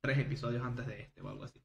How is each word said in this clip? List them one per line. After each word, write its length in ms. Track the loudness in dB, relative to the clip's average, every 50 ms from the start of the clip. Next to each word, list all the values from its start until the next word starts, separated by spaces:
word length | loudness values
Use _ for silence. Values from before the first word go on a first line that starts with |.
| 2
tres 120 | 4 4 4
episodios 460 | 4 4 2 0 0 0 0 0 0
antes 220 | 0 -2 -2 -4
de 160 | -4 -6 -8
este 180 | -10 -14 _ -12
o 80 | -10 -10
algo 160 | -8 -8 -10
así. 160 | -12 -14 -18 _